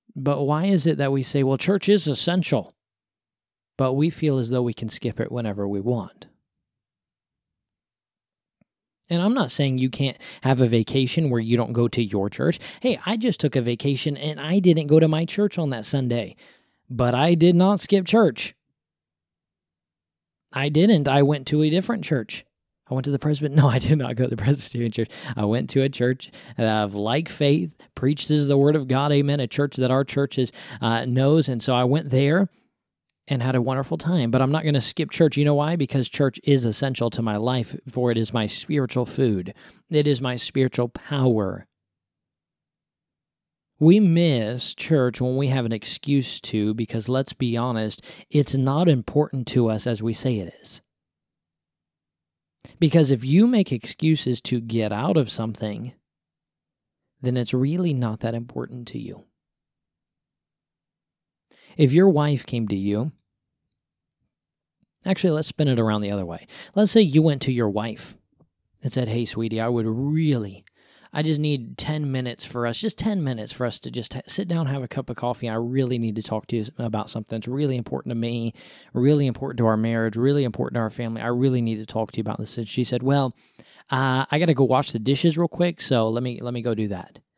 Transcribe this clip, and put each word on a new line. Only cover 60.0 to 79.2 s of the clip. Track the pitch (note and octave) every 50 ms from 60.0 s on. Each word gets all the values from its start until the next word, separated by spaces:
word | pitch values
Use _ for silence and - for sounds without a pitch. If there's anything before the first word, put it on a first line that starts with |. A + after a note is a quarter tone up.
| _ _ _ _ _ _ _ _ _ _ _ _ _ _ _ _ _ _ _ _ _ _ _ _ _ _ _ _ _ _ _ _ _ _ - -
If | D#3 B2+ C3+
your | E3 F#3+ G3
wife | E3+ D3+ D3 D3 C#3+ C3 -
came | - - A#2 A2+ G2+
to | G#2
you, | G2 F#2+ G2+ G2+ G#2 B2 D3+ - _ _ _ _ _ _ _ _ _ _ _ _ _ _ _ _ _ _ _ _ _ _ _ _ _ _ _ _ _ _ _ _ _ _ _ _ _ _
actually, | F3+ F#3+ - - F#3
let's | D#3 D3+ D3+ -
spin | - - D3+ C#3
it | B2+ A#2
around | A2+ A2 G#2+ G#2
the | G#2 G2
other | G#2 G2+ F#2
way. | E2+ E2+ E2 - - - - - - _
Let's | G3 G#3+ G3
say | - A3+
you | G#3+ D#3+ C3+ D#3
went | D#3 D#3+ C#3+ B2+ -
to | C#3
your | B2+ A#2+ A#2 G#2+
wife | G2 G#2 G#2+ A#2 G#2+ - - - - - _ _ _ _ _ _ _ _ _ _ _ _
and | - C3
said, | - C3+ B2 A2
"Hey, | A2 A#2 A#2+
sweetie, | A2 - - A2+ A2+ A2 A2
I | A2+ A#2
would | B2 A#2 A2
really, | A2 A2+ A#2 C3+ C#3+ D3+ D#3+ E3 D3+ C#3 A#2+ G#2+ G2 F#2+ G2 - - _ _ _ _ _ _ _ _ -
I | D3
just | D3+ D#3 D#3 D3
need | D3+ D3+ D3 C3+ A#2 B2 B2 -
ten | - - D3+ D3+ D3+ C#3
minutes | C3 C3 B2+ B2 A#2+ - -
for | - - A#2+ A#2+
us, | A#2 A#2 -
just | - A3 - -
ten | - A3 G#3 F#3+ D#3
minutes | C3+ B2 A2 G#2+ - -
for | - B2+
us | A#2+ - -
to | - B2
just | A#2+ B2 A2 - -
ha-, | B2+ -
sit | - - - G3+ F3
down, | E3+ E3 D#3+
have | C3+ C3+ C#3
a | B2+ A#2
cup | - C#3+ C3 -
of | A#2+ -
coffee. | - B2 A#2+ - - A#2
I | A2
really | A2+ A#2 A#2+ B2+ C3+ C3 A#2+ B2+ A#2+
need | A#2 A2+ G#2
to | A2 G#2+
talk | - A2 G#2+ - -
to | -
you | A#2 G#2+
s-, | A#2 - -
about | A#2+ A#2 A2 G#2+ G#2 -
something. | - A2+ G#2+ - A2+ A2+
It's | G#2 A#2
really | B2+ C#3 D3+ C#3 C3 B2
important | A#2 - C3+ C3+ - -
to | A#2+
me, | A#2 A#2 A#2 A#2 A#2+ A2+ A#2 - - - - - - - _ -
really | B2 B2 C#3 D3+ D3